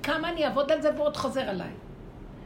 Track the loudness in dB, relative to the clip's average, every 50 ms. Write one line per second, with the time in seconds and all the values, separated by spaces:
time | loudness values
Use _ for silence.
0 | -2 0 0 0 0 0 0 2 2 2 4 4 4 4 4 4 4 4 4 4
1 | 2 2 2 0 -2 0 0 0 0 0 -2 -4 -4 -6 -10 -12 -14 -16 -16 -16
2 | -16 -16 -16 -14 -14 -14 -14 -14 -14